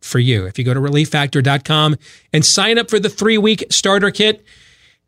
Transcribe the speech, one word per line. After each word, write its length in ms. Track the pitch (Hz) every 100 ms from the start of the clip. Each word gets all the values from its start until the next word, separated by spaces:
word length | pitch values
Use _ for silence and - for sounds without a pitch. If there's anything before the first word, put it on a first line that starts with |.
for 180 | - 127
you. 280 | 123 110 92
If 120 | 113
you 60 |
go 80 | 123
to 80 | 131
relief 300 | 143 147 156
factor 320 | 151 143 147
dot 240 | 131 139 -
com 300 | 156 151 147 - - _
and 100 | 156
sign 360 | 151 - 202 233
up 100 | 233
for 100 | 214
the 120 | 196
three-week 560 | - 208 220 214 214 -
starter 420 | - 196 202 202
kit, 360 | - 214 214 _ - _ _ _ _